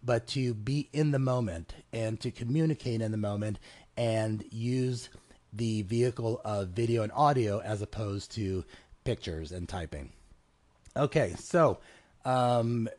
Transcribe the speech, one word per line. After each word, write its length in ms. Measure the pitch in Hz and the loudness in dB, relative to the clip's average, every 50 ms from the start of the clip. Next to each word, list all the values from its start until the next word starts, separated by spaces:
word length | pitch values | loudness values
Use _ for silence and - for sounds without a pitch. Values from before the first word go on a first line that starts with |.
| - | -2
but 240 | 120 120 117 117 - | 0 0 0 0 -2
to 260 | - 139 131 123 117 | -2 0 0 0 0
be 360 | 107 104 117 139 147 139 - - | -2 -2 -2 -2 -2 -2 -2 0
in 160 | 147 156 151 | 2 2 4
the 80 | 143 135 | 4 2
moment 560 | 135 131 127 127 120 104 85 82 82 - - - - _ | 2 2 2 2 0 -2 -2 -6 -8 -10 -14 -16 -14 _
and 280 | - 113 113 110 110 110 | -6 -4 -2 -2 -2 -4
to 80 | - 123 | -4 -6
communicate 720 | - - 117 113 135 156 160 160 156 - - 131 117 113 | -6 -4 -4 0 2 2 2 2 0 0 -2 -2 -2 0
in 80 | 113 110 | 0 -2
the 80 | 107 107 | -2 -2
moment 400 | 104 104 101 101 104 107 104 - - - - - - - - - | -2 -2 -2 -2 -2 -4 -4 -6 -10 -16 -20 -20 -20 -12 -6 -2
and 480 | 120 113 110 110 110 110 110 104 - - | 0 0 2 2 0 0 -2 -4 -6 -8
use 580 | - 113 113 120 123 131 127 127 127 117 - - - - - - - - _ _ - | -8 -4 -2 0 0 2 0 0 -2 -4 -8 -12 -18 -20 -20 -20 -20 -20 _ _ -6
the 280 | 104 117 113 110 107 | -4 -2 0 0 0
vehicle 580 | 104 92 117 117 120 127 - - 117 113 113 - - | 0 0 2 2 2 2 2 0 -2 -2 -2 -2 -4
of 220 | 107 107 101 98 92 | -4 -2 -2 -2 -2
video 340 | 90 107 117 113 117 117 | -2 0 0 2 2 2
and 100 | 110 107 - | 0 0 2
audio 440 | - 147 147 147 131 117 104 98 107 | 4 4 4 6 4 2 2 0 0
as 220 | - 104 107 101 | -2 -4 -4 -4
opposed 500 | 104 - - 110 110 104 98 101 - - | -6 -6 -6 -6 -4 -4 -4 -6 -8 -8
to 320 | - 113 107 95 95 92 87 - - - - _ - - - | -6 -4 -2 -2 -2 -2 -4 -6 -12 -20 -20 _ -20 -10 -4
pictures 460 | 123 117 - - - 82 80 80 73 | -4 -4 -4 -4 -6 -6 -6 -6 -8
and 160 | 90 90 87 - | -8 -8 -8 -6
typing. 440 | - 95 85 76 - 73 69 64 - - - - - - _ _ _ _ _ _ _ _ _ - - | -6 -6 -6 -8 -8 -10 -12 -12 -16 -20 -20 -20 -20 -20 _ _ _ _ _ _ _ _ _ -8 -2
Okay, 380 | 127 143 147 - 160 131 92 87 - | 0 0 2 2 2 2 2 0 -6
so, 400 | - - - 175 160 135 98 - - - - - - _ _ _ - | -4 2 4 6 6 6 4 2 -4 -16 -20 -20 -20 _ _ _ -2
um, 600 | 127 127 127 123 123 123 120 117 117 120 120 113 110 - | 0 2 4 4 4 4 4 4 2 2 0 0 -2 -4